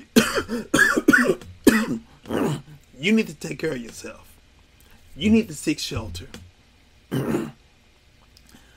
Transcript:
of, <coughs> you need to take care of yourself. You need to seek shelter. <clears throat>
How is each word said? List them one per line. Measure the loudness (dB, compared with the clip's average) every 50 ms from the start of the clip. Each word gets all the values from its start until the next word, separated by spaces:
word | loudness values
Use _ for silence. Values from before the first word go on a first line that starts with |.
| -8 0 2
of, | 2 2 2 2 -4 -4 -4 -6 -8 -6 0 2 4 4 4 2 2 4 4 6 6 6 4 0 -2 -4 -18 -8 0 4 4
<coughs> | 4 4 4 -2 -4 -8 -8 -12 -20 -20 -12 -6 -4 -2 -2 -2 -4 -6 -10 -14 -20 -20 -20 _ -12 -4
you | 0 2
need | 2 2 2 0
to | -6
take | -12 -10 -10 -8 -4
care | -4 -4
of | -4 -6
yourself. | -8 -12 -14 -16 -16 -16 -18 -18 -20 -20 -20 _ _ _ _ _ _ _ _ _ -20 -20 -20 -20 -20 -20 -8
You | -2 2 4
need | 4 4 4 2
to | -4
seek | -8 -4 -4 -4 -4
shelter. | -4 -8 -6 -8 -8 -8 -10 -14 -14 -16 -18 -20 -20 -20 _ _ _ _ _ _ _ _ _ _ _ -8
<clears throat> | -6 -4 -2 -2 -2 -4 -4 -6 -12 _ _ _ _ _ _ _ _ _ _ _ _ _ _ _ _ -20 _ -20 -20 -20 -20 _ _